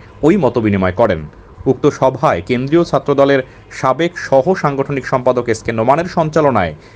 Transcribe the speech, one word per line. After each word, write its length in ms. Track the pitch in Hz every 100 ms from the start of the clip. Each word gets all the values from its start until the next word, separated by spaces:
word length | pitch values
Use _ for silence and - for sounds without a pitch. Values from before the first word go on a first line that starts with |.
| - -
ওই 140 | 151 202
মতবিনিময় 560 | 127 120 107 101 92
করেন। 280 | 90 113 82 76 - - - 135
উক্ত 200 | 131 147
সভায় 560 | - 131 131 151 90 90
কেন্দ্রীয় 380 | 123 135 165
ছাত্রদলের 580 | 170 135 - 135 139 139 127 - -
সাবেক 480 | - 131 131 170 -
সহ 360 | - 135 165
সাংগঠনিক 520 | 185 147 135 135 139 -
সম্পাদক 420 | 131 127 123 120
এস 140 | 110
কে 100 | -
নোমানের 320 | 113 113 151
সঞ্চালনায় 680 | 175 175 156 160 143 113 82 76 -